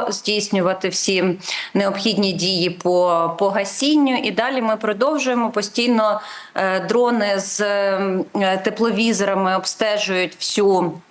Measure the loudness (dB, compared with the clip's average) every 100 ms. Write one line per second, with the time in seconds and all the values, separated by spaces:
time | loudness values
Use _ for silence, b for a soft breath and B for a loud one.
0 | 0 -4 -2 -2 0 2 2 0 -2 -2
1 | 0 2 0 -2 B B B 0 0 0
2 | -2 0 0 0 -2 0 -2 -2 0 2
3 | 4 2 0 0 0 0 -2 -2 2 4
4 | 4 2 0 0 0 0 -2 -2 -2 0
5 | 0 0 0 0 0 -2 -4 -2 0 2
6 | 2 0 B B B -4 -2 -2 0 2
7 | 2 2 0 0 -2 -2 0 0 0 0
8 | -2 -2 -4 -2 0 0 -2 0 0 2
9 | 0 0 0 0 0 0 -2 -2 -2 0
10 | -2 -2 -2 -4 -4 2 4 4 0 -4
11 | -14